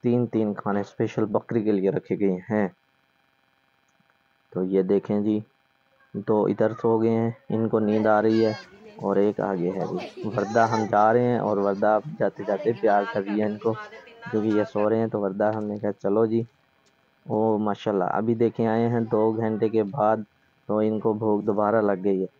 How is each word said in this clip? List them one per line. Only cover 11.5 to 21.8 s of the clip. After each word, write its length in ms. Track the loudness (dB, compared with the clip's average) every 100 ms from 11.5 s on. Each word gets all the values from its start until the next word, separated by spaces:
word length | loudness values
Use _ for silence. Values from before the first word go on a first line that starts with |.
| 0
वरदा 420 | 0 0 2 2 -2 -4
जाते 240 | -4 -4
जाते 280 | -4 -2 -2
प्यार 320 | 0 2 2
कर 180 | 2 -4
रही 180 | -4 -2
है 100 | -2
इनको, 220 | -2 -4 -4 -8 -18 -20 -18 -6
क्योंकि 180 | -2 0
ये 160 | 0
सो 240 | 0 0 0
रहे 100 | 0
हैं। 100 | 0
तो 120 | -2
वरदा 300 | -4 0 -2
हमने 280 | 0 -6 -6
कहा, 140 | -6
"चलो 340 | -4 -2 2 2
जी।" 200 | 0 -4 _ _ _ _ _ _ _ -6
ओ 280 | -2 0 0
माशाल्लाह, 500 | -2 -4 -2 0 0
अभी 260 | -2 -2
देखें 320 | 0 0 2 0
आए 220 | 2 2
हैं, 160 | 0
दो 280 | 0 2 2
घंटे 360 | 0 -2 0 0
के 140 | 0
बाद 420 | -2 0 0 0 -4 _ _ _ -4
तो 140 | 0
इनको 320 | 0 0 -2
भूख 300 | 0 0 0
दोबारा 360 | 0 0 2 2